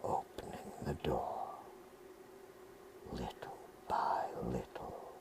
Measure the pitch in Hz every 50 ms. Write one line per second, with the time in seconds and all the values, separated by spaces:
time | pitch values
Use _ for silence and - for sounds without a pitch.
0 | - - - - - - - - - - - - - - - - - - - -
1 | - - - - - - - - - - - - - - - - - - - -
2 | - - - - - - - - - - - - - - - - - - - -
3 | - - - - - - - - - - - - - - - - - - - -
4 | - - - - - - - - - 58 62 - - - - - - - - -
5 | - - - -